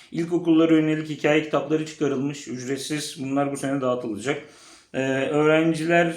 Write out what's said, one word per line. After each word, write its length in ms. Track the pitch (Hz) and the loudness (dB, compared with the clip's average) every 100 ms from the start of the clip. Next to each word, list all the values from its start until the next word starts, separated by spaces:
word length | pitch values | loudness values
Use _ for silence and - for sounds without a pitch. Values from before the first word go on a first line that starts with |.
| - | -10
İlkokullara 600 | 160 170 175 165 160 160 | -6 -2 0 4 4 6
yönelik 340 | 160 156 156 156 | 4 2 0 -4
hikaye 340 | 143 151 151 | -2 2 2
kitapları 440 | 151 143 139 156 156 | 2 -2 0 -2 -2
çıkarılmış. 600 | - 143 127 143 147 - | -4 -2 -2 -4 -6 -10
Ücretsiz. 680 | 127 123 135 - 151 - 165 | -10 -6 -6 -6 -6 -6 -8
Bunlar 320 | 135 139 139 | -4 -2 -2
bu 40 | 139 | -2
sene 240 | 139 139 | -4 -2
dağıtılacak. 640 | 127 123 120 101 120 151 - - - - _ | 0 -2 -4 -6 -4 -4 -6 -20 -20 -20 _
Ee, 60 | 131 135 | -4 -2
öğrenciler 1040 | 135 135 147 151 156 165 151 160 170 170 | 0 0 2 4 4 4 0 2 2 2